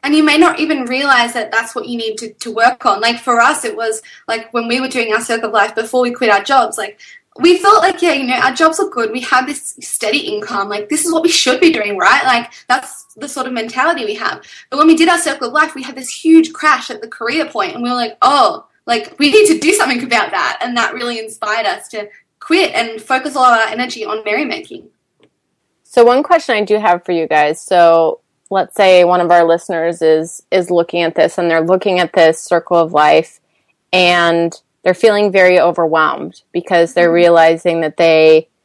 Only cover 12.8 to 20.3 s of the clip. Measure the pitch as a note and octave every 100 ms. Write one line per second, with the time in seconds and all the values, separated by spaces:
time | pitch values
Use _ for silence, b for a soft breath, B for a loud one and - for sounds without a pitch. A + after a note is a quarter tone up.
12.8 | - - - - C#4 - B3+ B3 A3+ B3
13.8 | D4+ E4+ G#4+ - - - B B B C#4
14.8 | D#4+ E4 - E4+ D#4+ C#4 B3 D4 D#4 C#4+
15.8 | C4 C4 B3 - D#4+ D#4+ D#4+ - D4+ C4
16.8 | - A3 A3+ - A#3 D4+ D#4 A3 F#3 -
17.8 | A#3+ B3 A3+ - B3+ C#4+ G#3+ - _ _
18.8 | - A#3 G#3+ - C#4+ G#4+ G#4 C4+ D4+ G#4
19.8 | - B3 B3 A#3 G3+